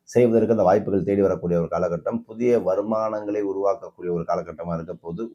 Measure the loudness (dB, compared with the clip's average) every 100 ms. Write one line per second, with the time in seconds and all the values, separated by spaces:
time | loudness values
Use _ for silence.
0 | -2 2 4 4 4 4 4 4 2 0
1 | 0 2 2 2 0 0 0 -2 -2 -2
2 | -4 -6 -8 -2 2 2 2 0 0 -2
3 | -2 -4 -4 -2 -2 0 0 -2 -6 -10
4 | -4 -4 -2 -4 -6 -10 -6 -6 -8 -12
5 | -10 -10 -10